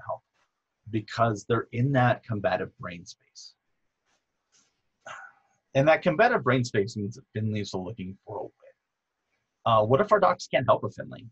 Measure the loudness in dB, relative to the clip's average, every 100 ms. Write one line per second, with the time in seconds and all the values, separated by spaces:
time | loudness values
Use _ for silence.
0 | -12 -12 _ _ _ _ _ _ -8 -8
1 | -6 -2 0 0 -2 -4 -2 -2 0 2
2 | 2 0 -4 -4 -2 -2 -6 _ -14 -14
3 | -18 -20 _ -20 -20 _ _ _ _ _
4 | _ _ _ _ _ _ _ _ _ _
5 | -20 -20 -20 _ _ _ _ 2 4 4
6 | 2 2 2 2 2 0 2 -2 -2 -4
7 | -8 -10 _ -6 -4 -4 -4 -6 -8 -10
8 | -12 -14 -14 -12 -12 _ -20 _ _ _
9 | _ _ _ _ _ _ 2 4 4 2
10 | 4 4 4 2 -2 -2 2 2 0 -10
11 | -14 -16 -20